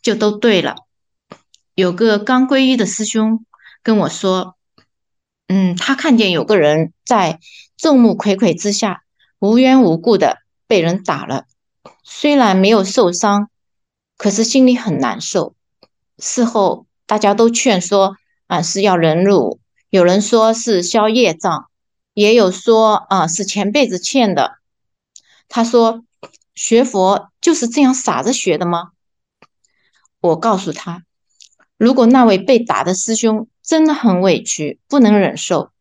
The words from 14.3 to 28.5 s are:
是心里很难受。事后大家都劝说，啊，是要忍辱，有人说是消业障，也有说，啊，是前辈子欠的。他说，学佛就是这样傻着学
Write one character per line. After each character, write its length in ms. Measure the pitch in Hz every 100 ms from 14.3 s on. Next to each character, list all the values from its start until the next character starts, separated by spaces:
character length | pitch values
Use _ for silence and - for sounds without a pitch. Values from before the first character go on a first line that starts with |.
是 140 | 196 226
心 200 | 269 254
里 120 | 247
很 220 | 233 143
难 200 | 131 -
受。 340 | - 190 - _ _ _ _ _ _ _
事 280 | - - 233
后 400 | 233 190 - _ _ _
大 140 | 214
家 140 | 214
都 160 | 208 233
劝 320 | 233 262 190
说， 340 | 175 202 190 196 _ _ _
啊， 140 | 175
是 200 | 165 190
要 140 | 202 180
忍 300 | 160 160 190
辱， 340 | 196 110 - _ _ _
有 160 | 196 175
人 160 | 185
说 320 | 202 233 220
是 300 | 226 233 196
消 260 | 175 226 214
业 240 | 226 220
障， 320 | 160 190 156 - _ _ _ _
也 200 | - 208
有 160 | 233 190
说， 440 | 185 - 226 220
啊， 340 | 208 - 190 165
是 160 | -
前 300 | 196 202 196
辈 160 | 277 269
子 100 | 180
欠 340 | - 269 220
的。 200 | 190 117 - _ _ _ _ _ _ _ _ _
他 160 | - 233
说， 400 | 240 226 226 _ _ - _ _ -
学 300 | - 226 233
佛 460 | 202 185 196 - _
就 120 | -
是 140 | 311 233
这 140 | 233
样 120 | 269
傻 300 | 262 - 139
着 80 | 175
学 260 | 262 -